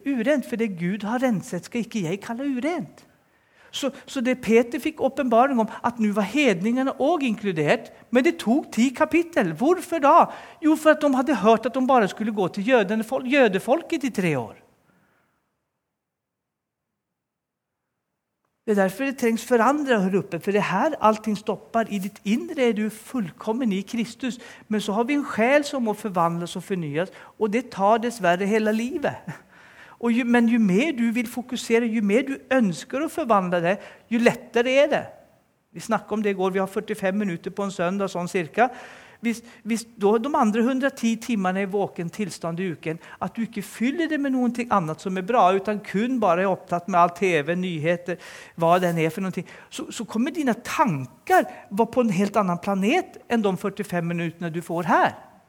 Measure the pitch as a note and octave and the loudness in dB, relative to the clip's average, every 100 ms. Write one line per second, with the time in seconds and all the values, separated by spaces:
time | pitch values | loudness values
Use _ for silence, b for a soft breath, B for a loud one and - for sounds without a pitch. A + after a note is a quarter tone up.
0 | C#4 C4+ A3+ D4 - A3 A3+ F3 F3 G#3 | -4 -2 0 0 -2 -4 -4 -2 -4 -4
1 | G3+ B3 B3+ G3 - F3+ - A#3+ A3+ A3 | -4 -2 0 -2 -4 -8 -6 -6 -6 -4
2 | D#3+ G3+ - A#3 C#4+ B3+ C4+ F4 E3+ - | -4 -6 -8 -6 -4 -4 -2 -4 -8 -14
3 | - _ _ b b b b - C#4 B3+ | -20 _ _ b b b b -6 -6 -6
4 | B C4+ A#3+ B3+ A3+ A3+ A#3+ C#4+ D#4 - | B -4 -2 -2 4 4 4 -2 -6 -2
5 | C4 C4+ C4 A3+ C4+ B3+ G#3+ B A#3+ A#3 | -2 0 2 4 4 4 -2 B -4 0
6 | G#3+ G#3 G3 B3+ C#4 F3 G#3 B3 C4 - | 0 0 0 2 2 2 0 0 -2 0
7 | C4+ F4 C4+ G3+ G3+ E3 D3 A#3+ - B | 0 2 0 -2 -2 0 2 2 -2 B
8 | B B3 C4+ E4+ G#3 C4+ - - B3+ B3 | B 2 2 0 0 0 0 0 0 2
9 | D#4 D#4+ E4+ D#4 F#3 D#3+ C4 F#4 - E4 | 2 2 0 0 0 0 0 0 -2 2
10 | C#4 E4 A3 B B B D4+ D#4 D#4 D4+ | 6 6 6 B B B 0 2 4 4
11 | D4 B3+ C4+ A#3+ G3+ A3 A#3+ C4 C4 C4 | 2 2 0 2 4 4 2 -2 2 4
12 | F#3+ - A3 G#3+ F3+ - G3 B3+ F#3+ A3 | 2 -2 -4 -2 -2 -2 2 2 2 -2
13 | A3+ C4 C4 C#4+ A#3+ F#3 G#3+ D#4 - E4 | -2 -4 0 4 4 2 0 0 0 -4
14 | C4+ G#3 F3+ C#3 A2+ - _ _ _ _ | -4 -2 0 0 -4 -12 _ _ _ _
15 | _ _ _ _ _ _ _ _ _ _ | _ _ _ _ _ _ _ _ _ _
16 | _ _ _ _ _ _ _ _ _ _ | _ _ _ _ _ _ _ _ _ _
17 | _ _ _ _ _ _ _ _ _ _ | _ _ _ _ _ _ _ _ _ _
18 | _ _ _ _ _ _ - G3+ F#3+ G3 | _ _ _ _ _ _ -2 2 2 0
19 | C4+ C4+ A#3 A3+ - A#3+ A3+ D4 C#4 A3+ | -4 0 0 0 0 2 4 2 2 2
20 | F#3+ F#3+ - E3+ - G3+ - F#3 D4+ D4 | 2 0 -2 -6 -2 0 0 0 0 2
21 | G#3+ G#3+ A3 G3+ - G3 - A3+ A3 G3+ | 2 2 -2 -4 -4 -6 -2 -2 -2 -4
22 | F#3+ - G3+ A#3 F4 D#4 A#3+ G#3+ G#3+ - | -6 -6 -2 -2 -2 0 0 2 -2 -6
23 | - C4 F3 - - A3+ B3 F#3+ G3 A#3 | -8 -6 -6 -6 -4 -2 0 -2 -4 -4
24 | A3 - B3+ - B B B G#3+ G#3 G3+ | -6 -6 -8 -8 B B B -4 -2 -2
25 | A#3 C#4+ - - A#3 C#4+ C#4+ C4+ A3+ G#3 | 0 0 -2 0 4 4 2 -2 -2 -2
26 | A3 F3+ E3+ E3+ E3+ F#3+ - F#3+ D#3 D3 | -2 0 2 0 -6 -8 -6 -6 -4 -4
27 | F#3+ B B - G#3+ G#3+ C4 - G3 A3+ | -4 B B -4 -2 -2 -4 0 2 2
28 | A#3 A#3+ F3+ F3+ G3 A3 G#3+ A3 A#3+ D#4+ | 0 0 2 2 2 2 2 0 -2 -4
29 | A3 B2 - - _ B B B B B | -4 -6 -12 -14 _ B B B B B
30 | A#3 A#3 B3 A#3+ A#3 A#3+ G#3+ F3+ D#4 C4 | 0 2 4 4 4 4 4 4 2 0
31 | A#3 A3+ A#3 - - B3 - A3+ A#3+ A3+ | 0 0 -4 -6 -8 -6 0 2 2 0
32 | G#3 G#3 C4+ C#4 - C4 G#3 D#3 - C4 | 2 2 0 -6 0 2 2 0 -6 -4
33 | D#4 - C#4 G#3 F3+ F3+ E3+ G3+ B B | -4 -2 2 2 2 0 0 -2 B B
34 | B A#3 A#3 - - A#3 A#3+ C4+ D4 G#3 | B 2 2 0 -4 -2 2 4 4 2
35 | - - _ _ _ _ _ E3 - G#3+ | -4 -16 _ _ _ _ _ -12 -4 -4
36 | - G#3 G#3 F#3+ F#3+ F#3+ F#3+ G#3+ G#3+ G#3+ | -2 -2 -2 0 0 0 -2 -4 -6 -4
37 | G3 G3 G3+ E3+ - F#3 G3 F#3 F3 G3 | -2 0 -2 -4 -8 -6 -6 -2 -4 -2
38 | F#3+ F3+ F3 G3 D#3 - B3 B B B | -4 -4 -4 -4 -4 0 0 B B B
39 | B B A3+ A3+ - B G#3 A3+ - - | B B -4 -4 -8 B -4 -4 -6 0
40 | G3+ A3+ B3+ D4+ A3 G#3+ A#3 C4 C4+ C4+ | 2 2 2 2 2 2 2 2 -2 0
41 | A3+ A3+ - A#3 F#3 F#3+ G3+ G3+ F#3 - | -2 -2 -2 -2 0 -2 -2 -2 -4 -4
42 | E3+ - F3 - E3+ E3+ F#3+ D3 E3 E3 | -8 -6 -8 -6 -6 -4 -6 -6 -8 -8
43 | B B F3+ - A3+ G#3 - - A#3 E4+ | B B -8 -6 -6 -6 -10 -2 -2 0
44 | D#4+ D4+ C#4 C4 B3 A#3+ A#3+ G#3 D#3 D#3 | -2 -2 0 0 0 -2 0 0 0 -6
45 | G3 F#3 F#3 A#3+ F3+ G3 G3 G#3 G#3 F#3+ | -6 -6 0 4 4 4 0 -6 -4 -2
46 | A#3+ C4 G#3 E3+ G3 F3+ - F3 F#3 F3+ | 0 0 2 2 2 -2 -4 -6 0 4
47 | E3+ F3 G3 D#3+ C#3 F3 F#3 E3 D#3 F3 | 4 4 0 2 0 -2 -2 -2 -2 -2
48 | F3 E3+ B B B - E3 F3+ F3+ E3+ | -4 -10 B B B 0 4 4 2 2
49 | D#3+ D#3+ F#3+ F#3+ E3+ B B - E4+ - | 0 -2 -6 -6 -10 B B -14 -12 -10
50 | A3+ A3 C4+ E4 C4+ G#3 - - C#4+ C#3+ | -6 -2 -2 -2 -2 -2 -4 0 0 0
51 | B2+ - - F#4 C#4 B - G3+ A3+ - | -6 -8 2 2 2 B -8 -2 0 2
52 | A#3 F3 G3+ A3 F#3+ F3 - G3 G3 F4 | 2 2 2 2 0 0 -2 0 2 2
53 | - - - A#3 G3+ F#3 G#3 G3 G3 F3 | -2 -10 -2 0 0 0 -4 -6 -4 -4
54 | E3 E3+ E3+ D#3 E3+ D#3+ E3+ E3 E3 D4+ | -2 -2 -4 -6 -8 -6 -6 -4 2 4
55 | E4 - - - | 2 -2 -18 -20